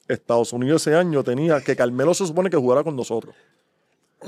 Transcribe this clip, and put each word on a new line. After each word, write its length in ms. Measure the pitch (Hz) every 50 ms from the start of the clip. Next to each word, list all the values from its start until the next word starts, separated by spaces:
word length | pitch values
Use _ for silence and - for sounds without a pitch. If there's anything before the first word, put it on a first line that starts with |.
| _ -
Estados 460 | 123 - - - 120 117 113 - 120
Unidos 320 | 120 123 135 160 156 - 156
ese 80 | 151
año 280 | 170 180 175 151 139 120
tenía 360 | 127 123 135 156 170 156 139
que 140 | - - 131
Carmelo 380 | - 127 120 123 127 139 165 180
se 120 | - 196
supone 240 | 170 151 180 185 190
que 80 | 175 151
jugara 260 | 123 123 123 143 151
con 120 | 165 147
nosotros. 400 | 127 110 - 117 113 - - - _ _ _ _ _ _ _ _ _ _ _ _ _ _ _ _ _ -